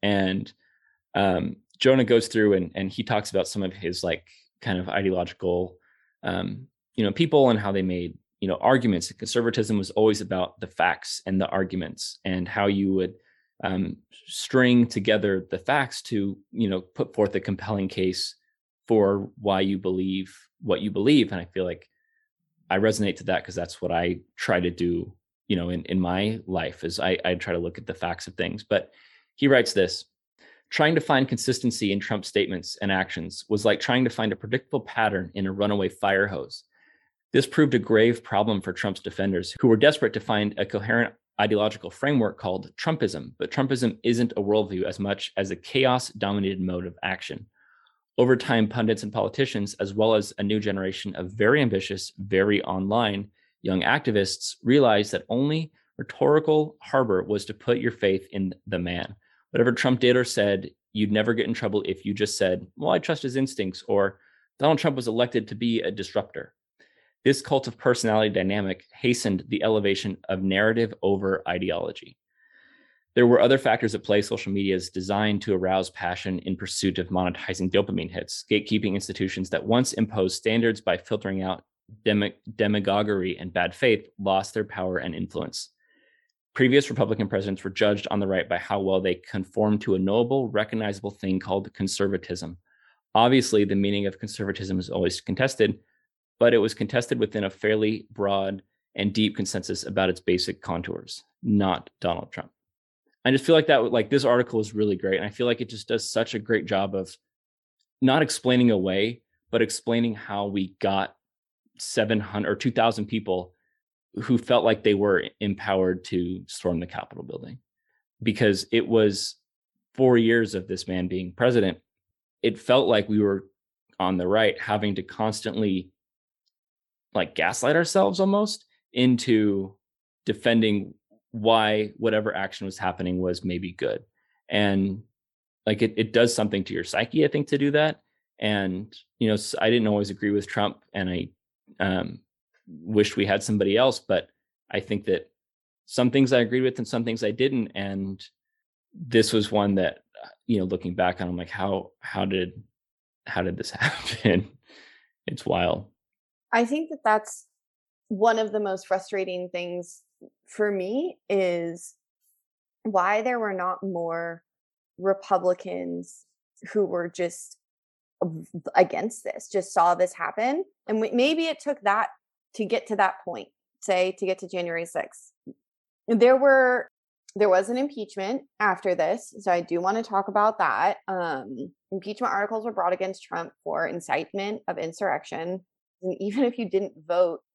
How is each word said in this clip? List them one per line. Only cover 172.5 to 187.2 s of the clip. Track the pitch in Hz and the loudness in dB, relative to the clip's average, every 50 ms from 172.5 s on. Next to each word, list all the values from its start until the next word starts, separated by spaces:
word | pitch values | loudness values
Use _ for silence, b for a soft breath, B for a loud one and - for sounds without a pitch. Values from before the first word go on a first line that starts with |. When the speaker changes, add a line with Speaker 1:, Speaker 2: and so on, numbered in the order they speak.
| _ | _
Speaker 2:
to | - 214 | -6 -4
get | 185 226 - - - | -2 -2 -2 -2 -4
to | 220 | 0
that | 196 196 185 - - - | 2 2 2 2 -4 -10
point, | - 127 110 - _ _ _ _ _ _ _ | -12 -10 -10 -12 _ _ _ _ _ _ _
say, | - - 190 180 185 185 190 - | -4 -2 2 2 2 0 -2 -4
to | 196 | -2
get | 185 185 185 | -2 -2 -4
to | 196 175 | -6 -10
January | - 180 175 170 165 165 170 | -6 -6 -6 -4 -4 -6 -6
sixth. | 170 - 160 - - - - - - _ _ _ - - _ _ _ _ _ _ _ _ _ - - | -6 -6 -8 -8 -8 -10 -20 -20 -20 _ _ _ -20 -20 _ _ _ _ _ _ _ _ _ -4 0
There | 233 202 233 247 262 | 2 6 6 6 6
were, | 262 277 277 269 262 262 247 254 247 - - _ _ _ _ _ _ _ _ - | 8 6 6 6 6 6 4 2 0 -2 -6 _ _ _ _ _ _ _ _ -2
there | 196 208 202 | 2 4 6
was | 185 185 196 214 | 6 4 4 0
an | 240 254 | -2 -2
impeachment | 277 285 285 233 208 - - 202 190 202 254 269 - _ _ - | -2 -4 -4 -8 -12 -10 -8 -8 -6 -4 -4 -6 -8 _ _ -2
after | 214 208 185 180 - 196 180 | 0 0 0 0 0 -2 0
this, | 175 156 165 202 233 - - - - | 0 0 0 0 -4 -6 -14 -18 -8
so | 202 196 175 | -2 0 0
I | 175 | 0
do | 170 - 170 170 | 0 -2 -4 -2
wanna | 180 190 208 226 226 | 0 0 -2 -2 -4
talk | - 202 196 196 | -2 -2 -2 -2
about | 202 190 208 208 220 214 - | 0 0 2 2 2 2 0
that. | 180 147 107 107 160 196 - - - | 0 0 0 2 0 0 0 -2 -6
Um, | - 190 185 175 165 147 131 117 104 135 120 139 175 - _ _ - 190 | -8 -6 -4 -4 -4 -4 -6 -8 -10 -12 -12 -12 -14 -14 _ _ -12 -10
impeachment | 190 180 202 208 - 247 - - | -10 -8 -10 -8 -6 -4 -2 -2
articles | 196 202 208 226 220 214 | -2 -2 -2 -4 -6 -6
were | 233 214 | -6 -4
brought | 202 175 180 185 | -2 0 0 0
against | 180 190 185 190 - - | -2 -4 -6 -6 -10 -12
Trump | - 175 170 170 - _ _ - | -10 -8 -8 -8 -10 _ _ -10
for | 165 156 147 165 | -6 -4 -4 -4
incitement | - - 175 - - - 147 165 - - 202 196 202 220 - - | -4 -6 -8 -6 -4 -4 -4 -4 -4 -8 -6 -6 -6 -6 -8 -6
of | - 175 - | -8 -6 -6
insurrection. | 165 165 170 - 208 185 143 151 - - - - 165 175 185 190 180 _ _ _ _ _ _ _ - | -6 -8 -6 -4 -2 -2 -2 -4 -6 -8 -10 -8 -6 -6 -8 -10 -10 _ _ _ _ _ _ _ -8
And | 185 180 - | -8 -6 -6
even | 196 208 202 262 269 | -6 -6 -2 0 0
if | 240 240 - | 0 0 -4
you | 226 180 | -8 -2
didn't | 185 190 202 - - 160 151 | -2 -2 -2 -2 -10 -14 -8
vote | 165 175 180 | -4 0 2